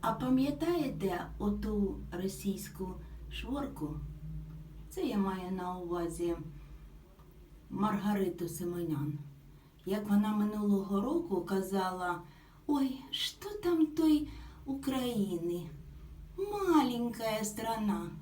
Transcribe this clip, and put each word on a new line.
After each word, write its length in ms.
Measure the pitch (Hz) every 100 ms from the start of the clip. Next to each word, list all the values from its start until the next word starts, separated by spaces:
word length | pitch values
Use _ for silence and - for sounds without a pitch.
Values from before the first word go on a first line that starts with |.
| -
А 40 |
пам'ятаєте 1120 | 226 254 262 277 294 330 349 269 - 196 180 - -
оту 580 | 208 208 208 208 196 - -
російську 840 | 175 190 - 196 - - - 190 185 - - -
шворку? 580 | - - 285 269 - 151 156 - - - - - - - - -
Це 120 | -
я 160 | 311 208
маю 340 | 190 190 180
на 260 | 185 180 180
увазі 580 | 175 175 170 160 170 170 - - - - - - - - - - - - -
Маргариту 800 | - 208 196 196 202 185 170 165
Симонян. 680 | - 175 175 165 147 143 143 - - - - - - -
Як 220 | 208 208
вона 280 | 202 208 214
минулого 640 | 208 208 208 196 196 196
року 400 | 240 339 - 185
казала: 840 | 170 190 190 190 185 180 180 - - - - - -
"Ой, 320 | 285 269 - -
що 400 | - - - 403 415
там 240 | 349 339 311
той 420 | 302 320 302 302 - - - -
України? 960 | 269 - 262 247 220 190 170 170 175 156 - - - - - - - 392 415 381
Маленькая 760 | 311 254 240 240 214 226 214
страна. 680 | 202 - 226 226 208 202 165 -